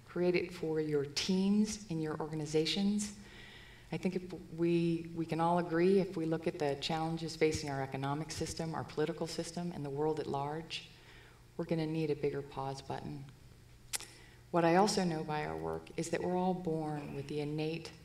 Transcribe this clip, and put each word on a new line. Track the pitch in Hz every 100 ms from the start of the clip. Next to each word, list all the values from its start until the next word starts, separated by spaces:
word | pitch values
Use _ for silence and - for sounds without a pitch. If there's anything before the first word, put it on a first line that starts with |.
| -
Create | 175 175 175
it | 175
for | - 160 156
your | 156 147 139
teams | - - 185 196 208 214 - -
in | 160
your | 156 156
organizations. | 156 156 151 156 160 196 202 208 - - - - - - - - -
I | 160
think | 185 185
if | 180 160 - 165
we, | 170 170 170 165 165 170
we | 160
can | 160
all | 170 175
agree, | 175 165 180 196
if | 180 -
we | 160
look | 160 175
at | 170
the | 147 139
challenges | - 160 160 165 160 -
facing | 160 156 147
our | 135
economic | 131 131 139 143 160
system, | - 160 - 160 147
our |
political | 123 - 156 165 165
system, | 165 170 - 175
and | 147
the | 143
world | 139 156 147
at | 135
large, | 139 143 156 160 - - - - - - - - -
we're | 165
gonna | 165 156
need | 160 156
a | 143
bigger | 143 139
pause | 143 - 135 139
button. | - 131 - 147 139 - - - - - - - - - - - -
What | 175 165
I | 175
also | 208 202
know | 185 156
by | 156 151 151
our | 160
work | 165 160 - -
is | 165
that | -
we're | 180 180
all | 185
born | 180 170 160 156 151 147 143
with | 139
the | 147
innate | 147 151 156 165 160 -